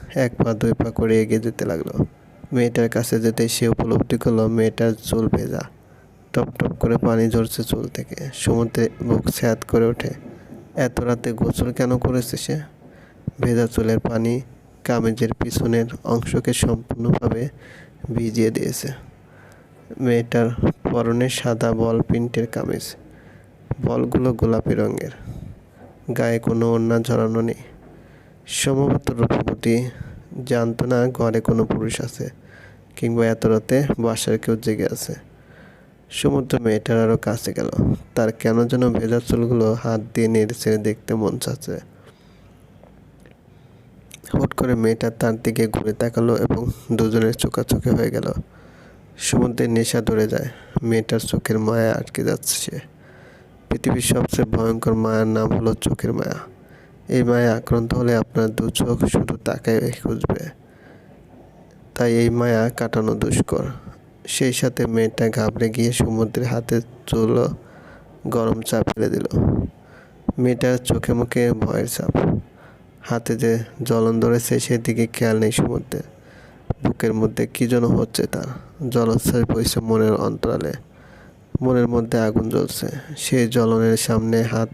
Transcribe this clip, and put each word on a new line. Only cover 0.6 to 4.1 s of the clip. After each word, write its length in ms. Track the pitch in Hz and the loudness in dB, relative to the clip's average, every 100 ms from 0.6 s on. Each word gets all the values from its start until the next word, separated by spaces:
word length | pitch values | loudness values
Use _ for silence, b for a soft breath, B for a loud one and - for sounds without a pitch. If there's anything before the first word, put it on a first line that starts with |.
| 117 | 0
পা 100 | 110 | 0
করে 380 | 117 113 113 110 | -2 0 2 2
এগিয়ে 180 | 107 110 | 4 0
যেতে 260 | 117 - - | -2 -4 -4
লাগলো। 400 | 82 - - - - - - - | -4 -4 -2 -4 -4 -20 -20 -4
মেয়েটার 360 | 123 120 120 117 | 0 2 2 2
কাছে 300 | 117 113 113 | 0 0 2
যেতেই 300 | 113 117 117 | 2 2 0
সে 200 | - 117 | 0 0
উপলব্ধি 480 | - 113 113 - | 0 0 0 0